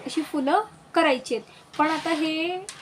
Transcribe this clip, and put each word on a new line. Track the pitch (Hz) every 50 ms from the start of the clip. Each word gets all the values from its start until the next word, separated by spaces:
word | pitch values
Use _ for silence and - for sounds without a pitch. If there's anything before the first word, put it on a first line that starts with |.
| -
अशी | 262 - 320
फुलं | 294 - - 294 262 277 330 403 440 - - - - - -
करायची | 349 330 302 262 247 - - 247
आहेत. | 220 - - - - - - -
पण | - 302
आता | 311 320 294 - 330
हे | 330 294 320 320 311 311 330 349 370 370 392 415 - -